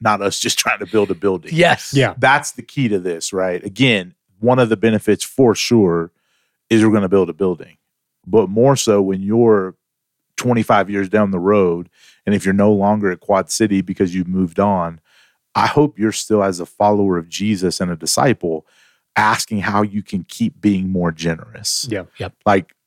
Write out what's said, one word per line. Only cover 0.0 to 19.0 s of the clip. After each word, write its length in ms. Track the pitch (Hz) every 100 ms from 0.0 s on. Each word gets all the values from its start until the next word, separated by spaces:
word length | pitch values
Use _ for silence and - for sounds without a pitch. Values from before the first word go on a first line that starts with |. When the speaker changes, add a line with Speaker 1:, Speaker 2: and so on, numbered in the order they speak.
Speaker 1:
not 180 | 113 104
us 180 | 98 -
just 200 | 117 -
trying 220 | - 107
to 60 | 98
build 240 | 110 101
a 40 |
building. 380 | 87 98 92 85
Speaker 2:
Yes. 400 | 160 170 135 -
Speaker 3:
Yeah. 200 | 139 120 110
Speaker 1:
That's 320 | 131 143 147
the 100 | -
key 260 | - - 123
to 100 | 101
this, 340 | 90 82 -
right? 320 | 95 92 90
Again, 500 | 101 95 131 107 90 _ _ _
one 200 | 113 127
of 100 | 120
the 80 | 110
benefits 480 | 110 107 - 98
for 300 | - - 127
sure 560 | 98 - 120 95 85 82 _ _ _ _ _ _
is 160 | 113
we're 80 | 110
gonna 160 | 107 98
build 200 | 98 87
a 20 |
building, 460 | 80 98 85 - _ _ _ _ _ -
but 220 | 104 95
more 280 | 104 131 135
so 260 | - 101
when 180 | 95 95
you're 520 | 98 110 120 104 92 - _ _ _ _ _ -
twenty-five 520 | 123 117 107 107 95
years 200 | 101 95
down 220 | 107 104
the 80 | 95
road, 480 | 92 104 92 85 87 _ _ _
and 100 | -
if 100 | 101
you're 100 | 95
no 180 | 98 101
longer 380 | 104 101 107 101
at 100 | 90
Quad 300 | - 98 87
City 300 | - 110 98
because 340 | 90 95 95
you've 140 | 92 87
moved 300 | 92 90 82
on, 400 | 101 98 85 82 _ _ _ _ _
I 120 | 107 104
hope 320 | - 147 -
you're 140 | 107
still, 300 | - - 107
as 180 | 98 90
a 60 | 87
follower 520 | _ 104 104 101 87
of 100 | 82
Jesus 520 | 82 104 104 90 82
and 100 | 90
a 60 | 85
disciple, 680 | 80 - 139 113 87 80 - _ _ _